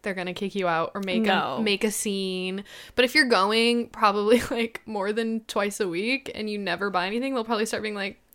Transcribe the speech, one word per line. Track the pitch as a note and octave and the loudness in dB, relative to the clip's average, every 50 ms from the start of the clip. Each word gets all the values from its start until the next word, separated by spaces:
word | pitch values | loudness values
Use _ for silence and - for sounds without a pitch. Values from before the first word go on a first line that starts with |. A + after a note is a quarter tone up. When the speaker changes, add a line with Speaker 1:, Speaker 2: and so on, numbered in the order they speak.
Speaker 1:
they're | - G#3+ F#3 | -6 -6 -6
gonna | F#3+ F3+ F#3 F3 | -4 -4 -6 -4
kick | - G3+ G3 - | -4 -6 -4 -2
you | G3+ F#3 | 0 0
out | F3 E3 D#3+ E3 - - | 2 2 0 0 -2 -4
or | G3+ | -6
make | G3 F#3+ F3+ A3 | -4 0 0 2
Speaker 2:
No. | A3 G#3+ F#3+ E3+ D3+ - - | 4 4 2 2 2 0 -2
Speaker 1:
a, | - | 0
make | A3+ G#3 G3+ G3 - | 0 0 0 0 0
a | G#3+ | -2
scene. | G#3 - - G#3+ G3 G3 F#3+ F#3+ F#3 F#3 F#3 F#3 F#3+ G3 G3+ - - - - - - | -2 -2 -4 -2 -2 -2 -2 -4 -4 -4 -4 -4 -6 -6 -10 -12 -18 -20 -20 -6 2
But | - B3 | 2 2
if | B3 - | 4 4
you're | D#4 D4+ B3 | 2 4 6
going | A#3 F#3 F#3+ G#3 G#3+ A3+ A3+ A#3 A#3+ A#3+ A#3 - | 4 4 4 4 4 4 4 4 4 2 -2 -4
probably, | - - A3+ G#3 G3+ G#3 G3+ G#3 A#3+ A#3 - | -2 2 2 4 4 4 4 6 4 4 4
<laughs> | - | 0
like, | C#4 A#3 A3+ A3+ - - _ | -2 -2 -2 -4 -6 -12 _
more | - A3 G3+ F#3+ G3+ G#3+ | -8 -6 -4 -2 -2 -2
than | A3+ A3+ A3+ A3+ A3+ | -2 -2 -2 -4 -4
twice | A3 - - A3 G3+ G3+ G3 - | -6 -4 -2 -2 -2 -2 0 -2
a | G#3+ | -2
week | F#3 E3 F3 G#3 A#3 C4+ C4 - - - | -2 -2 -2 0 0 -2 -2 -4 -8 -8
and | - G#3+ G#3+ | -8 -6 -6
you | G#3 | -6
never | G#3 G3 F#3 E3+ F3 G3+ G3+ | -4 -2 -4 -2 -2 -2 -2
buy | F#3 F3+ F3 | 0 0 -2
anything, | F#3+ G#3 A#3+ C4 C4+ C4+ | 0 -2 -2 -2 -2 -2
they'll | A#3+ A3 | -2 -2
probably | A3 A#3 G#3 A3 | -2 0 -2 0
start | A3 - G#3 G#3 | -2 -2 -4 -4
being | G#3+ G#3 | -6 -4
like | G3+ G3 G3+ A3 _ _ _ | -4 -6 -6 -8 _ _ _